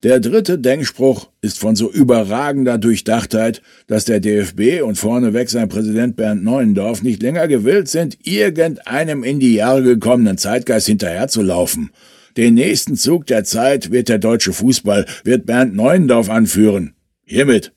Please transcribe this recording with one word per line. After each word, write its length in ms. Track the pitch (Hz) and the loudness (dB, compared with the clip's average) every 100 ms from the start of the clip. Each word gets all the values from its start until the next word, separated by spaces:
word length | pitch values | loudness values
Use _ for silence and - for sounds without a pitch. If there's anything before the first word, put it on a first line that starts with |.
Der 160 | 113 127 | 4 2
dritte 400 | 120 214 196 180 | 2 0 0 -2
Denkspruch 680 | 127 135 139 - 135 110 - _ | 0 0 -4 0 0 0 -6 _
ist 180 | 107 - | -8 -4
von 180 | 104 107 | -2 0
so 120 | 110 | -2
überragender 880 | - 127 120 98 110 147 139 127 117 | 2 2 4 0 -2 -2 -2 0 0
Durchdachtheit, 840 | 113 110 - 117 101 110 113 113 _ _ _ | 0 0 0 -2 -2 -2 -2 -4 _ _ _
dass 160 | 107 | -4
der 160 | 104 107 | 0 -2
D 180 | 101 104 | 0 0
F 160 | 92 | -2
B 280 | 85 110 170 | 0 0 2
und 160 | 131 101 | -2 -2
vorneweg 520 | 104 120 123 110 123 | -2 0 0 0 -2
sein 200 | 120 107 | -2 -2
Präsident 480 | 92 107 107 123 120 | -2 -2 -2 -2 -2
Bernd 260 | 110 104 | -4 -2
Neuendorf 600 | 98 135 117 98 101 110 | -2 0 2 0 -2 -4
nicht 180 | 117 101 | -4 -4
länger 260 | 113 165 160 | -4 -2 0
gewillt 400 | 135 107 196 165 | 0 2 0 0
sind, 300 | 160 165 - - | -4 -4 -6 -6
irgendeinem 1000 | 196 208 160 165 147 - 131 160 147 | 0 0 0 -2 -2 -6 -4 -4 -4
in 160 | 120 143 | -4 0
die 140 | 131 | 2
Jahre 300 | 110 113 135 | 2 2 2
gekommenen 540 | 127 120 107 123 110 95 | 4 2 2 2 2 0
Zeitgeist 500 | 104 120 - 113 - | -2 -4 0 -2 0
hinterherzulaufen. 1040 | 107 95 85 135 113 98 87 90 - 113 _ _ _ _ - | -2 -2 -4 -4 -2 0 0 -2 -4 -8 _ _ _ _ 0
Den 200 | 117 117 | 4 4
nächsten 420 | 165 202 - 147 | 2 -2 -4 -4
Zug 300 | - 165 147 | 0 -2 0
der 180 | 113 101 | -2 -2
Zeit 460 | 110 127 139 - | 0 0 0 0
wird 180 | 120 117 | -2 0
der 100 | 113 | 0
deutsche 320 | 110 113 - | 2 0 -2
Fußball, 540 | - 113 127 101 101 95 - | -2 0 0 0 0 -2 -6
wird 220 | - 123 - | -2 -2 0
Bernd 280 | 120 131 | 0 0
Neuendorf 560 | 98 120 180 151 117 104 | 2 2 2 4 2 2
anführen. 680 | 113 110 95 107 98 80 _ _ _ | 0 2 4 2 2 -4 _ _ _
Hiermit. 500 | _ - 139 113 - | _ 0 2 2 0